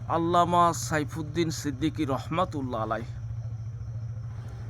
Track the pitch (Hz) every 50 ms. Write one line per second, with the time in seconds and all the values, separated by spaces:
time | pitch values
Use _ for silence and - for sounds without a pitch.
0 | - - 143 165 170 170 175 175 170 170 175 175 175 170 160 - - - 165 151
1 | 147 117 - 160 156 151 147 170 170 143 117 - - 147 135 123 151 156 127 -
2 | 156 135 135 120 117 - 160 170 185 180 - 147 131 127 123 110 110 110 113 110
3 | 123 - - - - - - - - - - - - - - - - - - -
4 | - - - - - - - - - - - - - -